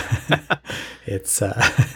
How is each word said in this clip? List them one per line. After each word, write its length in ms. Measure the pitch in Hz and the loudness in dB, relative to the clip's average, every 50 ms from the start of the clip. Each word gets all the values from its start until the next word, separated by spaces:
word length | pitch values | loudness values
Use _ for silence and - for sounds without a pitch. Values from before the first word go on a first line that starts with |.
| - - 117 - - | 4 2 -2 -2 0
<laughs> 800 | - - - - - - - - - - - - - - - - | 0 -2 -2 0 -4 -4 -4 -4 -10 -10 -10 -10 -12 -14 -12 -8
it's, 340 | - 101 95 - - - - | -6 -6 -4 -2 -2 0 0
uh, 300 | 104 98 - 113 117 - - - - - - | 0 0 2 2 2 4 6 4 4 2 0